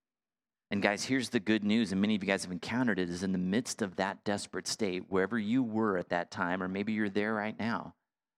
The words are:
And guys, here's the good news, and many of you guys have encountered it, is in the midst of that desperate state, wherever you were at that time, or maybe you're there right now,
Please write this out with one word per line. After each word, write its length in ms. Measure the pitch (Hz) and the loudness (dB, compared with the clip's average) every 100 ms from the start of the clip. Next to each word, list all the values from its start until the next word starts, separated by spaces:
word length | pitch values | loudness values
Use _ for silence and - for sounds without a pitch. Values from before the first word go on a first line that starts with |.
| _ _ _ _ _ _ - | _ _ _ _ _ _ -6
And 100 | 101 | 0
guys, 220 | 101 101 | 2 0
here's 240 | - 135 113 | 0 0 2
the 100 | 117 | -2
good 260 | 95 110 | 2 2
news, 280 | 104 113 101 | 4 2 2
and 80 | 95 | 2
many 140 | 104 | 2
of 80 | 107 | 2
you 40 | 98 | 2
guys 180 | 98 | 0
have 80 | 92 | 0
encountered 460 | 87 - 117 123 95 | -8 -4 0 2 2
it, 120 | 90 | 0
is 120 | 87 | -2
in 100 | 95 | 0
the 60 | 92 | 0
midst 440 | 90 104 120 - | 2 0 0 -4
of 140 | 101 87 | -4 -2
that 280 | 95 95 | -2 -2
desperate 420 | - 104 - 92 - | -4 -4 -4 -8 -6
state, 380 | - 107 90 90 | -2 -2 -2 0
wherever 280 | 95 95 117 | 2 2 0
you 240 | 104 127 | 2 2
were 360 | 120 110 110 92 | 2 2 2 0
at 100 | - | 0
that 220 | 87 85 | -2 -2
time, 320 | 104 87 92 | -2 -2 0
or 60 | 92 | -2
maybe 260 | 95 104 | -2 -2
you're 160 | 107 104 | 0 0
there 240 | 101 107 | 0 0
right 240 | 110 107 - | -2 -4 -4
now, 360 | 107 101 76 - _ _ _ | -4 -4 -6 -16 _ _ _